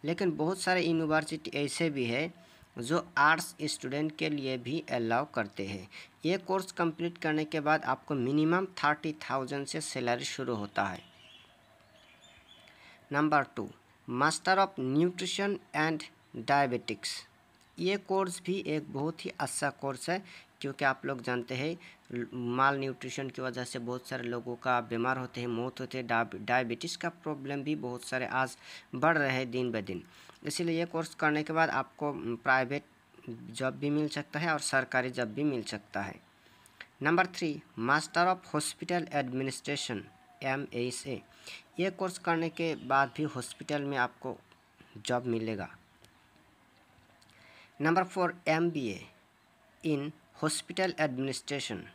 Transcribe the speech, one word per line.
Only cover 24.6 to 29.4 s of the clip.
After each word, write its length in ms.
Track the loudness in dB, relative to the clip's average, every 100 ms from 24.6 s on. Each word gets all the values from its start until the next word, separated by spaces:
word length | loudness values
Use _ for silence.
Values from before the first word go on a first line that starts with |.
| 2 2
बीमार 380 | 2 0 2 0
होते 220 | -2 -6
हैं, 80 | -4
मौत 320 | -2 -4 -6
होते 180 | -6 -6
हैं, 80 | 2
डायब-, 320 | 2 2 -4
डायबिटीज़ 580 | 2 2 2 -4 -4 -4
का 100 | -6
प्रॉब्लम 540 | -6 -6 -6 -4 -4
भी 140 | -2 -4
बहुत 280 | -4 -6
सारे 220 | -4 -4 0
आज 300 | 0 0 -4 -16 -18 -10
बढ़ 240 | 2 4 6
रहे 180 | 4
हैं 140 | 2